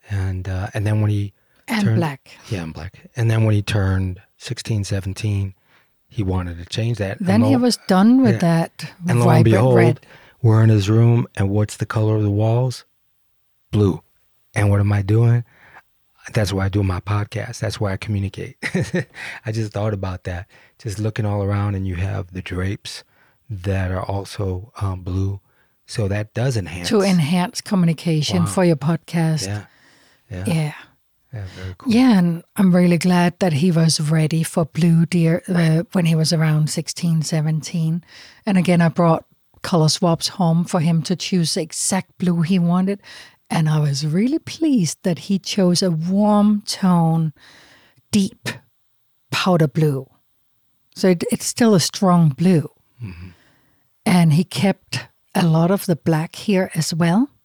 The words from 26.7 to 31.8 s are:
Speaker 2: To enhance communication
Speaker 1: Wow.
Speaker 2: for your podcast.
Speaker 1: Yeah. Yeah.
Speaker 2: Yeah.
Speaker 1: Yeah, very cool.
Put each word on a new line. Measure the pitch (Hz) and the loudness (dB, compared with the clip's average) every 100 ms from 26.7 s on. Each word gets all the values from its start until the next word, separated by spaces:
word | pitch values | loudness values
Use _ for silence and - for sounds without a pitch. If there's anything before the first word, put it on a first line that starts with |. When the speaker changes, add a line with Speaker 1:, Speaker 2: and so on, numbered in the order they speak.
| 85 87 | -8 -2
Speaker 2:
To | 220 | 0
enhance | 196 185 143 180 180 - | 2 2 2 0 -2 -8
communication | - 202 170 156 175 156 143 185 | -4 0 0 0 -2 -2 0 -2
Speaker 1:
Wow. | |
Speaker 2:
for | 165 - | 0 2
your | 175 | 2
podcast. | 156 143 165 - 170 160 156 95 | 2 -2 -4 -4 -2 0 -2 -4
Speaker 1:
Yeah. | 104 101 _ _ _ _ _ _ | -8 -10 _ _ _ _ _ _
Yeah. | 92 | -8
Speaker 2:
Yeah. | 95 165 151 - - _ _ _ _ | -4 -2 -2 -8 -20 _ _ _ _
Speaker 1:
Yeah, | 113 95 | -14 -12
very | 95 92 | -12 -14
cool. | 90 | -10